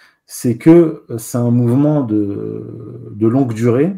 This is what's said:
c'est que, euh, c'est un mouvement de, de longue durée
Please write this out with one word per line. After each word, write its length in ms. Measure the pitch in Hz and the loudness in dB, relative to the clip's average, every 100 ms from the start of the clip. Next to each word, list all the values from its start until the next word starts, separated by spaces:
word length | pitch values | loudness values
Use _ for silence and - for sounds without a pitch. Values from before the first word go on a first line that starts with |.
| _ _ - | _ _ -20
c'est 320 | - 131 117 | -6 -4 2
que, 460 | 160 170 160 147 - | 6 6 6 -2 -10
euh, 80 | 113 | -12
c'est 200 | - 123 | -6 -2
un 140 | 120 | 0
mouvement 500 | 120 120 127 147 151 | 2 2 2 2 0
de, 1080 | 120 104 101 101 107 110 113 117 113 120 - 107 | 0 -2 -2 -6 -8 -10 -12 -16 -16 -18 -14 -2
de 120 | 113 | 0
longue 260 | 127 131 | 2 0
durée 420 | 110 120 120 170 | 0 0 2 0